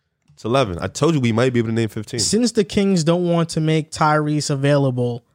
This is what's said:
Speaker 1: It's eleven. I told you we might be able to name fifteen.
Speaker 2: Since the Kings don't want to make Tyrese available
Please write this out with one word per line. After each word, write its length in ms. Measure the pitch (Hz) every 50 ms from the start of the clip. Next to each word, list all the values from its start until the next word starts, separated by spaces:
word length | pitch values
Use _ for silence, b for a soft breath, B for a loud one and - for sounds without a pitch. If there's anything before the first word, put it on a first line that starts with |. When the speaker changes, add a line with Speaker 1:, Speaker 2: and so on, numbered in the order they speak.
| _ _ _ _ _ _ _
Speaker 1:
It's 100 | - -
eleven. 340 | 110 120 139 131 101 87 82
I 60 | 87
told 280 | 95 - - 147 165 165
you 60 | 143
we 120 | 123 117
might 200 | 110 113 123 135
be 60 | 120 117
able 120 | 113 113
to 40 | 113
name 140 | 117 117 110
fifteen. 320 | - 113 104 - - 120
Speaker 2:
Since 320 | 101 - - 220 247 220
the 100 | - 220
Kings 400 | 196 - - 208 196 196 196 175
don't 260 | 151 165 165 180 175 170
want 200 | 170 170 165 165
to 120 | - 160
make 300 | 156 156 156 160 151 -
Tyrese 580 | - - 160 156 151 151 151 151 151 151 143 -
available 760 | 147 135 135 143 147 143 139 135 123 123 123 123 120 117 - _